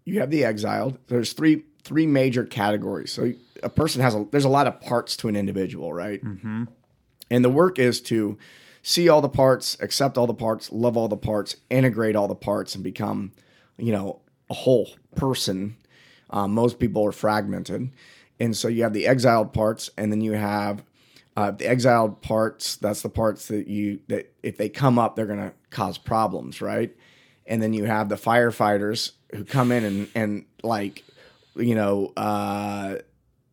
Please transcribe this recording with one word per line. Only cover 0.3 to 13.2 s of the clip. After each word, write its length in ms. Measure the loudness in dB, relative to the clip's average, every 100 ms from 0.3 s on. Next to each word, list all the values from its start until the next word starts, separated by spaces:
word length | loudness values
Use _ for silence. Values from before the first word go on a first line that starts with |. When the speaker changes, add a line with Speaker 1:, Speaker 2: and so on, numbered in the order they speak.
| 0 0
Speaker 1:
exiled. 520 | 0 -2 -2 -4 -6 -4
There's 260 | -2 -2
three, 300 | 2 4 4 0 _
three 220 | -4 0 2
major 360 | 4 4 2
categories. 680 | -2 0 0 0 -2 -6 -8
So 220 | -4 -2 -4 _ -10
a 60 | -6
person 320 | 0 0 2
has 140 | 2 2
a, 100 | 0
there's 140 | 2 4
a 40 |
lot 180 | 4 2
of 120 | -2
parts 340 | -2 -2 -2 -6
to 100 | -4
an 80 | -2
individual, 580 | -2 -2 -4 -4 -8
right? 300 | -6 -6 -8
Speaker 2:
Mm-hmm. 420 | -8 -10 -8 -6 -8 -12 _ _ _ -18 0
Speaker 1:
And 140 | 4 4
the 40 |
work 300 | 6 4 4
is 220 | 2 2
to 360 | -2 0 0 -4 -12 -20 -20 -14
see 260 | -4 2 6
all 120 | 6
the 80 | 4
parts, 480 | 4 4 4 0 -6
accept 380 | -4 0 0 0
all 100 | 0
the 60 |
parts, 380 | 0 -2 -4 -4
love 240 | -2 0 2
all 100 | 0
the 100 | -2
parts, 380 | -2 -2 -4 -8 -2
integrate 460 | 2 2 2 0 2
all 120 | 0
the 80 | -2
parts, 400 | -2 -2 -2 -8
and 80 |
become, 480 | -8 -6 -6 -4